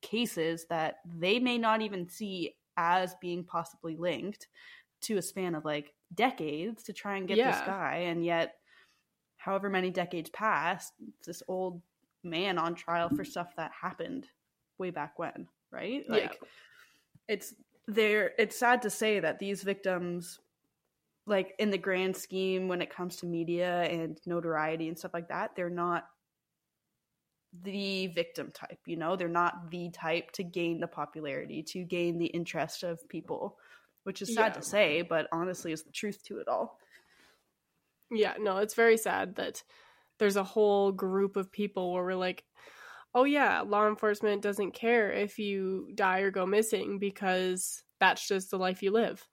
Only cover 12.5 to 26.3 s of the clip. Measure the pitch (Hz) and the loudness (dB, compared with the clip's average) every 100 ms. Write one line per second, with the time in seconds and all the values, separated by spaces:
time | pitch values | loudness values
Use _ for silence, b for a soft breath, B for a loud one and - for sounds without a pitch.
12.5 | 175 165 170 - 170 170 - - - 175 | 0 0 -2 -2 0 2 0 -4 -6 -8
13.5 | - 160 - 175 180 165 175 - _ _ | -6 -8 -6 -8 -6 -8 -8 -10 _ _
14.5 | _ _ _ 185 170 147 - 165 - - | _ _ _ -6 -4 -8 -6 -8 -8 -16
15.5 | _ _ - 190 269 - 226 - - B | _ _ -10 -6 -6 0 0 0 -8 B
16.5 | B B B B B B _ - 208 - | B B B B B B _ -6 -6 -6
17.5 | - - _ - 208 214 214 190 - 214 | -18 -20 _ -4 2 4 4 2 2 0
18.5 | - 240 247 220 - 220 208 165 - 196 | 2 4 4 2 0 0 2 0 -2 -4
19.5 | 196 185 196 196 185 175 175 175 - _ | -4 -2 -2 0 -2 -2 -6 -8 -16 _
20.5 | _ _ _ _ _ _ _ - 202 190 | _ _ _ _ _ _ _ 0 0 0
21.5 | - 214 196 190 185 190 185 - 185 190 | 0 0 0 0 2 2 -2 -4 -2 0
22.5 | 185 185 180 170 - 180 - 175 170 165 | 0 0 -2 -4 -6 -8 -6 -4 -4 0
23.5 | 170 180 175 170 165 165 156 - 170 165 | 0 2 2 2 0 -4 -6 -4 -2 0
24.5 | 156 156 165 160 165 185 170 170 175 220 | 0 0 -2 -4 -6 -8 -8 -6 -6 -4
25.5 | - 175 175 175 175 - _ _ | -4 -4 -2 0 0 -4 _ _